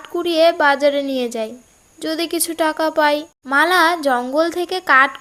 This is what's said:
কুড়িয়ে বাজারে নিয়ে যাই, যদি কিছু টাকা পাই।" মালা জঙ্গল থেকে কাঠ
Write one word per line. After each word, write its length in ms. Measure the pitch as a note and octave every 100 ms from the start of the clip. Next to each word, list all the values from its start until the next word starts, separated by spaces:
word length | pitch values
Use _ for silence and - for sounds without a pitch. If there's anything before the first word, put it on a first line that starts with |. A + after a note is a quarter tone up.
| -
কুড়িয়ে 340 | F4 F4 D#4+ E4 F4
বাজারে 380 | D4 C#4 C#4+ C#4+
নিয়ে 240 | C#4 C4 A#3+ A#3
যাই, 160 | A3 B3 _ _ _ -
যদি 260 | D#4+ D#4+ E4+
কিছু 180 | E4+ E4 E4
টাকা 220 | D#4+ D#4 D#4+ D#4
পাই।" 200 | D4 D4 D#4+ _ B3+
মালা 280 | C#4 D#4+ F4+ E4 F4 C#4
জঙ্গল 400 | B3 B3+ C#4+ E4+ E4+
থেকে 200 | F4 F#4 F4+
কাঠ 200 | C4 C#4 -